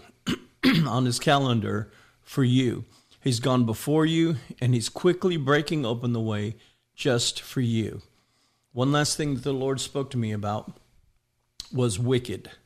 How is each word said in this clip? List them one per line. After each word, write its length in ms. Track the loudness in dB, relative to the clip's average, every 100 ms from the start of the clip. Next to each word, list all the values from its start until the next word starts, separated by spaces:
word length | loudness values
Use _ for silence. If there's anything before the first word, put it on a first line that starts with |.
| -10 _ -6
<clears throat> 600 | -6 -8 _ 2 4 2
on 180 | 2
his 140 | 0 0
calendar 720 | 2 4 4 2 0 -4 -6 -14 _ _
for 220 | -8 0
you. 400 | 4 4 2 -2 -10 _ _ _
He's 200 | -2 0
gone 260 | 2 2 2
before 400 | 0 0 2 4
you, 300 | 2 2 0 -8 -4
and 140 | 0
he's 140 | 0 -2
quickly 480 | 0 0 2 0 0
breaking 480 | 2 2 2 -2
open 280 | -2 -2 -2
the 80 | -2
way 360 | -2 -2 -4 -8 -16 _ _
just 460 | -4 0 2 0 -4
for 200 | -6 -2
you. 420 | 0 0 -2 -6 -16 _ _ _ _ _ _
One 200 | -2 0
last 240 | 2 0 -2
thing 180 | -4
that 100 | -4
the 80 | -4
Lord 280 | -4 -2 -4
spoke 300 | -4 -6 -4
to 60 | -4
me 160 | -4
about 460 | -4 -4 -6 -8 -18 _ _ _ _ _ _ _ -20 -8
was 260 | -2 -2 0
wicked 520 | 0 0 -2 -10 -12 -20